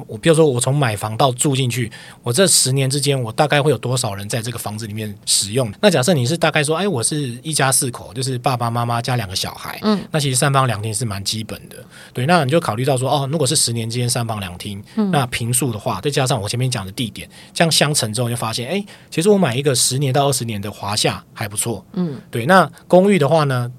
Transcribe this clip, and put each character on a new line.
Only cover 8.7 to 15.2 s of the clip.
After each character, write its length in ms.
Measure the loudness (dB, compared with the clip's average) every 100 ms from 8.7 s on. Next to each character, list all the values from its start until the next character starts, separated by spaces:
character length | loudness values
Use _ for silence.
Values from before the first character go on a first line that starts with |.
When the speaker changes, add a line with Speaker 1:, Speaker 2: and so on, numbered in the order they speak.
| -2 -2
Speaker 1:
妈 160 | -2
加 140 | -2 -2
两 120 | -2
个 80 | -4
小 180 | -6 -8
孩， 240 | -12 -4
Speaker 2:
嗯。 180 | 0 0 0
Speaker 1:
那 80 | -2
其 100 | 0
实 60 | 2
三 180 | 2
房 140 | 4 2
两 140 | 0
厅 120 | -4
是 100 | -4
蛮 180 | -4 -4
基 200 | -6 -6
本 160 | -6 -12 -16
的。 80 | -20 -20 -20 -12
对， 120 | -4 2
那 200 | 2 4
你 60 |
就 80 | 2
考 160 | 2 -2
虑 100 | 0
到 100 | 0
说， 140 | 0
哦， 180 | 0 0
如 60 | 0
果 100 | 0
是 80 | 2
十 180 | 0
年 160 | -2 -4
之 80 | -2
间 100 | -2
三 180 | -2 -2
房 140 | -4
两 160 | -8 -10
厅， 240 | -12 -12 -8 -2
Speaker 2:
嗯。 140 | 0
Speaker 1:
那 140 | 0